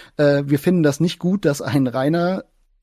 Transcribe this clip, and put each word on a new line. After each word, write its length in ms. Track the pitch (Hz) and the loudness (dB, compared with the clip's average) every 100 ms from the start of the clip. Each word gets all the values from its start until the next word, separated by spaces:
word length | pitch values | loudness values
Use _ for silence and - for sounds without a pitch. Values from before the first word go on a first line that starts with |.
| - - | -14 0
äh, 260 | 147 143 143 | 2 2 0
wir 120 | 143 | 0
finden 240 | 180 180 | 2 2
das 180 | 151 - | 2 2
nicht 180 | 160 - | -2 -2
gut, 260 | 175 196 | -2 0
dass 160 | 156 135 | -2 -2
ein 260 | 127 143 127 | -2 0 0
Rainer, 580 | 127 139 170 175 190 - _ _ _ | 0 0 0 -2 -4 -8 _ _ _